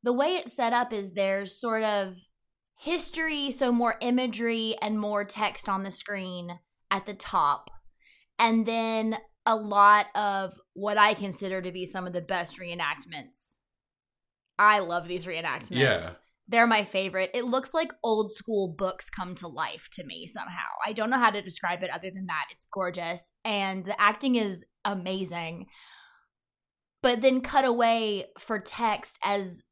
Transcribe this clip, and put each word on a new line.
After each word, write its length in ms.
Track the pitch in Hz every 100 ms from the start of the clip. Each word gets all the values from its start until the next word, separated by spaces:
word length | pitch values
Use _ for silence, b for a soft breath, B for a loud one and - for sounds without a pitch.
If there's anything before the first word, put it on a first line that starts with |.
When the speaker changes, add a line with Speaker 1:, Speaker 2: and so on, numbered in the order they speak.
Speaker 1:
the 100 | -
way 220 | 247 294
it's 180 | 359 -
set 200 | - 233
up 200 | 240 247
is 200 | 220 196
there's 480 | 175 196 196 196 -
sort 240 | 240 220
of 320 | 220 208 190 180 - _ _ _ _ _
history, 680 | - 349 - 320 320 302 277
so 220 | 254 254
more 240 | 240 240 226
imagery 760 | 240 247 254 208 233 233 220 214
and 200 | 214 214
more 240 | 208 208
text 440 | 202 208 214 - -
on 140 | 190
the 80 | 196
screen 720 | 190 - 202 185 180 175 175 _ _ _
at 140 | 196 196
the 80 |
top, 560 | 196 - 190 147 143 - - - _ b b b -
and 280 | 226 226 226
then 520 | 226 226 220 220 226 - _
a 120 | - 220
lot 500 | 208 202 202 208 -
of 420 | - 208 196 190 - _
what 220 | - 202 208
I 180 | 208
consider 460 | 214 196 - 196 190
to 120 | 180
be 140 | 180 180
some 200 | 190 180
of 60 |
the 100 | 175
best 340 | 170 190 170 -
reenactments. 960 | 175 175 151 147 170 160 - - - - _ _ _ _ _ _ _ _ _ -
I 180 | 208 214
love 300 | 175 170 170
these 160 | 180
reenactments. 460 | 170 165 165 131 -
Speaker 2:
Yeah. 420 | 123 135 92 82 - _ _ -
Speaker 1:
They're 220 | 233 233
my 160 | 220
favorite. 480 | 196 190 190 190 -
It 120 | 247 247
looks 280 | 262 254
like 180 | 320 330 -
old 280 | 233 220 208
school 360 | 214 - 214 185 156
books 320 | 190 185 -
come 240 | - 180
to 140 | 175 175
life 400 | 131 156 - -
to 120 | - 151
me 220 | - -
somehow. 400 | - - 175 - 50 214
I 60 |
don't 180 | 220 220
know 80 | 254
how 120 | 240
to 120 | 208
describe 400 | 190 165 175 175
it 80 | 185
other 220 | 160 185
than 120 | 190 185
that. 200 | 156 143
It's 160 | - -
gorgeous. 600 | 196 180 180 170 175 - _
And 400 | 226 208 196 190
the 160 | 180 208
acting 360 | 202 208 277 247
is 280 | 214 180 - _
amazing. 840 | 208 202 180 190 180 170 165 165 190 B B B B B B _ _ _ _ _ _ _
But 200 | 254 240
then 180 | 262 262
cut 240 | 254 285
away 600 | 262 240 233 233 220 202 - -
for 220 | - 214
text 580 | - - 233 208 - -
as 380 | 190 202 190 170 _